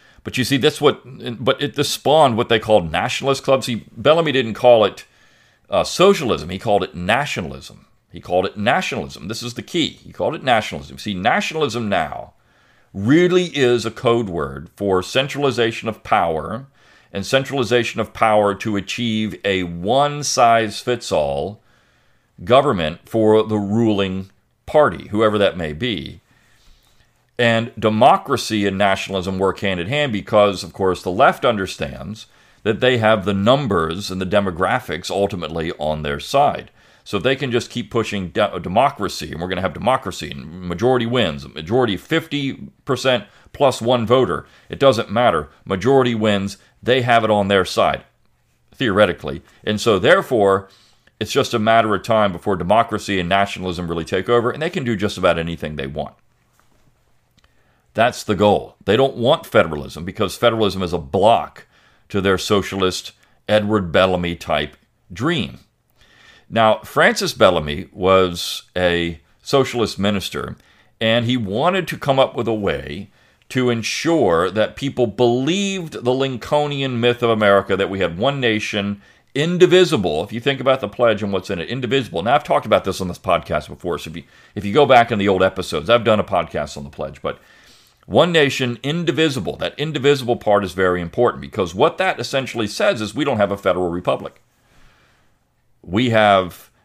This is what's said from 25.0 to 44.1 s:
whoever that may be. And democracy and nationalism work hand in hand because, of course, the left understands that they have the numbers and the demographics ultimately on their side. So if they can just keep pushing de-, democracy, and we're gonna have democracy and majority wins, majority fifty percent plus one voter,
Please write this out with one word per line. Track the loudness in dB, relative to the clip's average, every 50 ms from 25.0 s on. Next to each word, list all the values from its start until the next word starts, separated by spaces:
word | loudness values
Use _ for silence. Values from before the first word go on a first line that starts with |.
| -10 -6
whoever | -2 0 2 2 2
that | 2 2 2 0
may | -2 -6 -6
be. | -6 -6 -6 -6 -6 -6 -8 -12 -16 -20 _ _ _ _ _ _ _ _ _ -20 _ _ _ _ _ _ _ _ _ _ _ _ _
And | 0 0 2 2 0 -2 -4 -8
democracy | -2 0 0 4 6 6 6 6 6 2 -2 -4 -4 -2 -2 -2 0 0
and | 0 0 2
nationalism | 2 2 2 0 -4 -6 -6 -4 -4 -4 -2 0
work | 0 0 0 -2
hand | -4 -4 -2 -4
in | -4 -4
hand | -2 -2 -2 -2
because, | -2 -4 -4 2 4 6 6 6 4 -2
of | -8 -12
course, | -6 -2 0 0 0 0
the | -4 -6
left | 2 4 4 2 2 2 0
understands | 0 0 0 -4 -6 -6 -8 -8 -10 -8 -12 -12 -12 -12 -14 -16 _ _ _ _ _ _ _
that | _ -2 0 2
they | 2 2 2 4
have | 4 4 4 4 2
the | -2 0
numbers | 2 4 4 4 4 2 0 0 0 0 -2 -4 -6 -8 -8
and | -6 -6
the | -4
demographics | 0 0 0 0 0 -2 -2 -2 0 0 -2 -4 -6 -8 -8 -6 -6
ultimately | -2 0 0 0 -2 -6 -8 -6 -6 -4 -4 -4 -6 -4
on | -4 -4 -4 -4
their | -4 -6 -6 -6
side. | -6 -2 2 2 2 2 0 -4 -12 -16 _ _ _ _ _ _
So | _ -8 -6
if | -2 0
they | -2 -2
can | -2 -2 -2
just | -2 -2 -2 -4
keep | -8 -10 -10 -4
pushing | -4 -4 -2 -2 -4 -6 -8 -6
de-, | -2 -2 -2 -2 -2 -6
democracy, | -8 -2 0 2 2 2 0 -4 -6 -6 -6 -8 -10 -10
and | -8 -8
we're | -6 -6
gonna | -4 -4
have | -4 -4
democracy | -6 -4 -2 -2 -2 -2 -4 -8 -10 -10 -12 -12
and | -12 -14 -16 -16 -16 -12
majority | -8 -8 -4 0 0 2 2 2 0
wins, | -2 0 0 0 -2 -2 -6 -12 -14
majority | -14 -14 -6 -2 0 0 0 0 -2
fifty | -6 -4 -4 -4 -4 -4 -4 -6 -6 -6 -6 -8 -10 -16 -20 _ _ _
percent | -6 -4 0 0 0 0 0 -2 -8 _ _ _ _
plus | -2 2 2 2 2 0
one | 0 0 0 0 2
voter, | 2